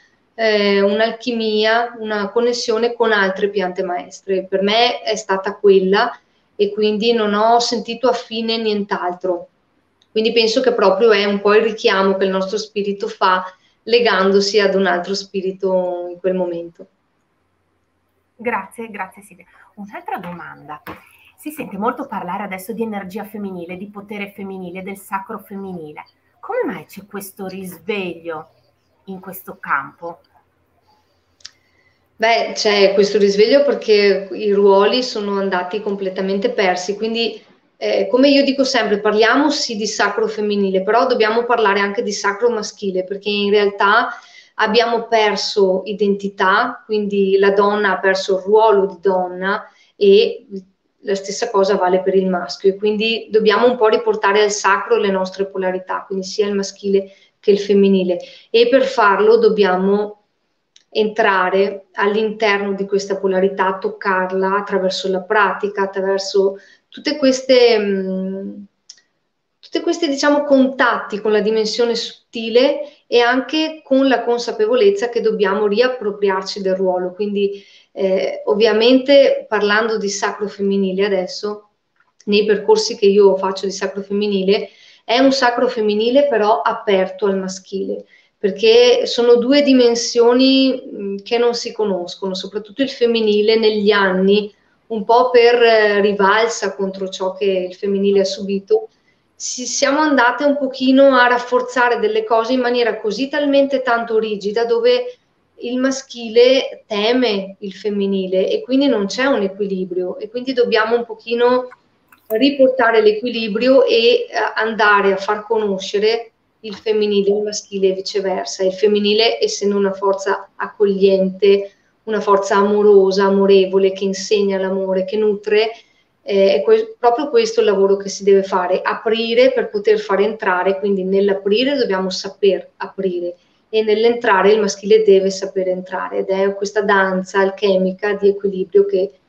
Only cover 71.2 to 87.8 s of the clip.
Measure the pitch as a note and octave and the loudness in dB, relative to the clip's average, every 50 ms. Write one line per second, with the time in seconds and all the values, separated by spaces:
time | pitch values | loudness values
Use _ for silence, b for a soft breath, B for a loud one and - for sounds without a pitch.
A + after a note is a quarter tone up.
71.2 | - G#3+ G#3+ G#3 G3 A3 A3 A3 G#3+ G#3 - B3 A#3+ A#3 A3+ A#3 - - - - | -2 0 0 0 0 0 0 0 -2 -2 -2 -2 -2 -2 -2 -4 -6 -10 -14 -18
72.2 | _ _ - A#3 A3+ A3+ A3 B3 C4 C#4+ D4 - - - - _ _ _ A3+ A#3+ | _ _ -12 -8 -8 0 2 4 4 4 2 -2 -8 -12 -14 _ _ _ 2 2
73.2 | A#3+ A#3+ B3+ C4 B3+ - D#4 D#4 D#4 D#4+ D#4 D#4 - - C4+ C4 C4+ C4+ B3 - | 4 4 2 0 -2 -2 -2 -2 -2 -4 -6 -10 -4 0 2 2 4 2 2 0
74.2 | - A#3+ A#3+ A#3+ - A#3+ G#3 - G#3+ G#3+ B3+ A3+ G#3 G3 G3 - A#3+ A#3+ - A3+ | 0 -2 -2 -2 -4 -6 -2 -2 0 2 2 4 4 4 4 2 -2 -4 -4 -2
75.2 | G3+ A3 G3 F#3 G3+ F#3+ G3 G#3+ G#3+ G3+ G3+ A3 B3+ B3+ B3+ - G#3 G#3 G3 - | 0 0 0 0 0 0 0 0 0 0 2 2 2 0 -2 -4 -6 -8 -4 -2
76.2 | G3+ G3 F#3+ F#3+ F#3+ - - G#3 F#3+ F#3+ F#3 F#3 F#3+ F#3 F3+ F3+ F#3 F3+ F3+ - | -2 -2 0 -2 -4 -8 -10 -6 -4 -4 -2 0 0 -2 -2 -2 -4 -6 -6 -6
77.2 | G#3 G#3 G3+ G3+ G3+ G3 G3+ B B B B B B B _ - G3 F#3+ F#3+ - | -6 -4 -2 -2 -2 -2 -4 B B B B B B B _ -4 -2 0 0 0
78.2 | - - - - - - G#3 G3+ A3+ G#3+ G#3+ G#3+ A3+ B3 C4 B3+ - - C#4 C#4 | -2 -4 -6 -6 -4 -2 2 2 2 2 4 4 4 4 4 4 4 6 6 6
79.2 | C4+ - - - - - G#3+ G3+ G#3 G3+ G#3 A3 A#3 A3 A3 G3+ G3 G3 - - | 6 6 2 0 -2 -4 -2 0 0 2 2 0 0 0 -2 -4 -4 -6 -4 -4
80.2 | A3+ G3+ G3+ - G#3 G3 - G3+ G3+ G3 G3 G3 G3 F#3+ F#3 F#3+ G3 G#3 F#3+ F#3 | -6 -6 -6 -6 -8 -8 -6 -4 -2 -2 0 0 0 -2 0 -2 0 0 0 -2
81.2 | F3+ F#3 - - G#3+ G#3 G#3 G#3 - _ _ _ _ _ _ _ _ _ _ _ | -4 -6 -8 -10 -10 -10 -10 -10 -14 _ _ _ _ _ _ _ _ _ _ _
82.2 | _ G#3 G3+ G#3 G#3 G#3+ G3+ G3 G3+ G#3+ G#3+ G#3+ - - A#3 - G3+ G3 G3 G#3 | _ 0 0 2 2 2 0 0 2 2 2 2 2 -4 -2 2 2 4 6 6
83.2 | G3 G3 F#3+ F#3+ F#3+ F#3+ F#3+ - - F#3+ F3+ - G3+ F#3+ - G3 G3 - G3+ G3+ | 6 6 4 2 -2 -4 -4 -4 -6 -8 -6 -6 -6 -6 -6 -10 -8 -6 -4 -2
84.2 | G#3 G#3 G3+ F#3+ F#3 F#3+ G#3 A3 G#3 B B B B B B B B - A3+ B3+ | -2 -2 -2 0 0 0 0 0 -2 B B B B B B B B -2 0 4
85.2 | C4+ C4+ C4 - B3+ A#3+ A#3+ A#3+ B3+ A#3 - A3+ G#3+ G#3 G#3 G#3 A3 A#3+ B3+ C#4+ | 4 4 4 2 2 0 2 2 0 -2 0 -2 -2 0 0 0 0 2 4 4
86.2 | D4 C#4+ A#3+ G#3 G#3 G#3+ A3+ - - A#3 A3 - - G#3+ G3 F#3 F#3 F#3 - - | 2 4 2 0 2 2 2 2 0 -2 -4 -2 -2 0 0 0 0 -2 -4 -4
87.2 | G#3+ G3 F#3+ F#3+ F#3+ F#3 - - - - G3+ F#3+ | -2 -2 -2 -2 -4 -6 -10 -12 -14 -10 -8 -8